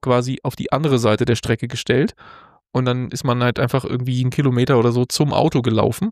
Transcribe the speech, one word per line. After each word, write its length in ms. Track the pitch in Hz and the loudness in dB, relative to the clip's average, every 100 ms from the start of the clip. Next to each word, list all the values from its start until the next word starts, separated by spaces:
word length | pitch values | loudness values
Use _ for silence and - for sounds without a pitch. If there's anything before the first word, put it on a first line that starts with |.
quasi 360 | 131 123 127 131 | 0 0 0 -4
auf 140 | 135 - | -6 -6
die 160 | - | -4
andere 260 | 135 151 127 | -2 2 2
Seite 260 | 113 107 | 2 2
der 120 | 120 113 | 2 0
Strecke 320 | - 113 117 | -2 -4 -4
gestellt. 460 | 120 - 123 214 - - - - _ _ | -6 0 0 0 -4 -20 -20 -20 _ _
Und 120 | 127 | -2
dann 260 | 127 123 123 | -2 -2 -6
ist 140 | 123 | -4
man 180 | 131 123 | -2 0
halt 160 | 123 - | 0 0
einfach 260 | 123 131 | 0 -2
irgendwie 360 | - 123 127 123 | -2 -4 -2 -2
einen 100 | 127 | 0
Kilometer 480 | - 139 123 131 123 | 0 0 2 2 4
oder 140 | 120 | 4
so 120 | 123 127 | 2 0
zum 260 | - 147 | 0 0
Auto 300 | - 156 135 | 2 2 2
gelaufen 480 | 117 110 107 - 214 | 0 2 0 0 -6